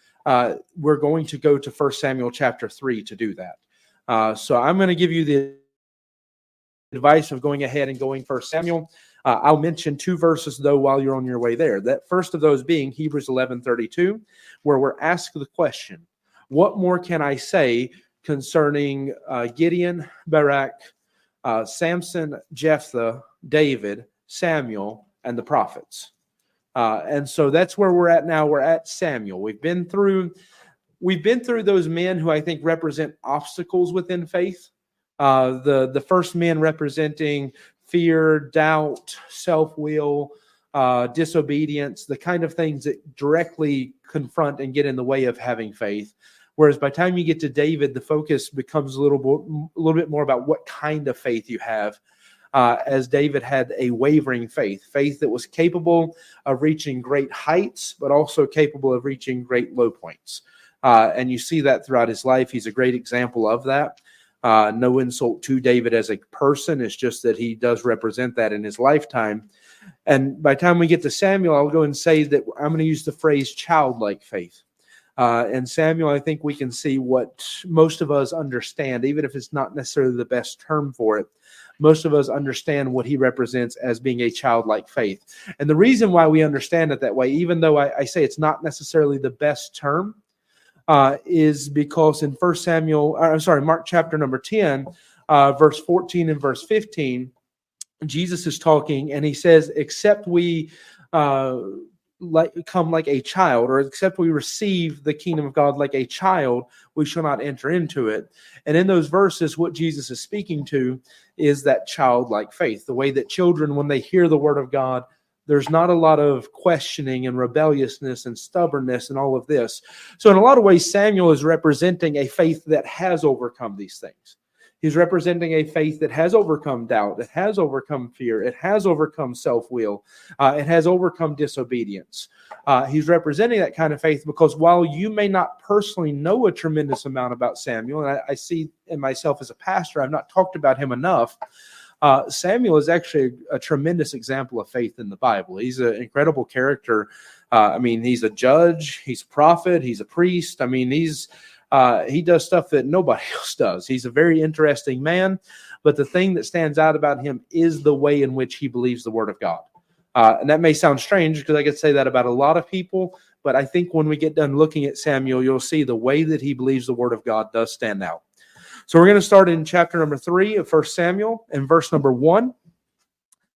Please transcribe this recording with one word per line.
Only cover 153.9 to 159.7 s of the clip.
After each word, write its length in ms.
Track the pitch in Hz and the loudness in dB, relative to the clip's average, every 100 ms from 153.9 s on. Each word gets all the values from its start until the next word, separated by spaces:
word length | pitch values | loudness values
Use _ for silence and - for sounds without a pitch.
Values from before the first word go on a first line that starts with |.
| 131 123 | -6 -2
a 40 | |
very 320 | 123 170 160 | 2 2 2
interesting 640 | 156 156 156 143 - 127 | 0 2 0 0 -4 -4
man, 380 | 147 180 190 190 - - - - | -2 0 0 -2 -8 -20 -20 0
but 140 | 151 143 | 0 2
the 80 | 139 | 0
thing 280 | 180 190 175 | 0 0 0
that 100 | - | -4
stands 340 | 170 160 147 | -2 -2 2
out 160 | 156 151 | 2 4
about 260 | 147 143 | 0 -2
him 200 | 143 127 _ | -4 -8 _
is 320 | 165 165 147 | 0 0 2
the 120 | 143 139 | 2 4
way 260 | 147 147 | 2 2
in 120 | 135 | 0
which 220 | 131 127 - | -2 -6 -6
he 140 | 139 | -6
believes 340 | 120 127 120 | -2 -2 -4
the 80 | 117 | -6
word 160 | 113 107 | -4 -4
of 100 | 98 | -4
God. 180 | 95 82 - | -6 -6 -10